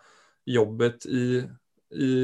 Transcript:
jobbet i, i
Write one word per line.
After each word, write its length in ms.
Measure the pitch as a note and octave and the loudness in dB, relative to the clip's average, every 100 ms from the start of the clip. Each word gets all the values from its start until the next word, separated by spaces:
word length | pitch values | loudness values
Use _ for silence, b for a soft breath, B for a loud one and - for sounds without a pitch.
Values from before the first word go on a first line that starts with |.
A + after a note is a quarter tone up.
| b b b b - | b b b b -2
jobbet 640 | A#2+ G#2+ A2 A#2+ A#2 - | 2 2 2 -2 -2 -4
i, 300 | B2+ B2 B2+ C3 - _ _ _ | -2 0 -2 -4 -14 _ _ _
i 180 | - C3+ C3 | -4 0 2